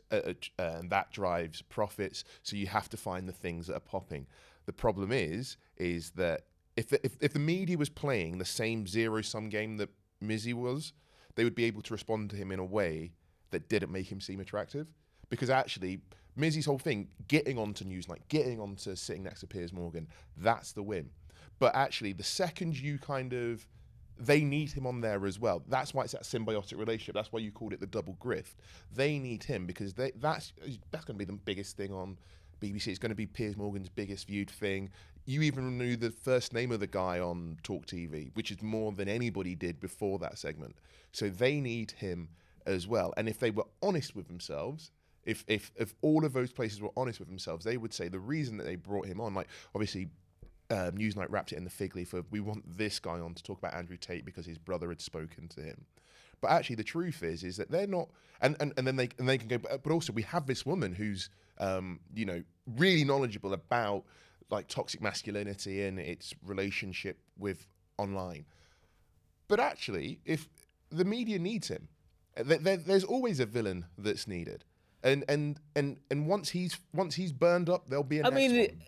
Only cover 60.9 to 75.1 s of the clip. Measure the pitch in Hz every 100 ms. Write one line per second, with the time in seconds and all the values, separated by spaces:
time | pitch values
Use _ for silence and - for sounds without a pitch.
60.9 | 90 107 95 - - _ - 98 92 92
61.9 | 87 - 107 98 87 - _ - 117 190
62.9 | 165 139 139 123 101 98 95 - 120 104
63.9 | 101 - - - - - 107 - - -
64.9 | - 104 - 107 101 104 101 101 98 98
65.9 | 95 80 85 - - 95 98 101 - 95
66.9 | 87 98 - _ - 101 87 - _ _
67.9 | - 101 98 92 76 - - - _ _
68.9 | _ _ _ _ _ - 208 - - -
69.9 | 90 71 - - 160 - - - _ -
70.9 | 160 185 233 226 196 175 226 - 82 -
71.9 | _ _ _ _ - 127 160 180 190 160
72.9 | 196 190 254 247 139 110 117 101 90 85
73.9 | - 104 - - 87 80 50 - _ _
74.9 | _ 131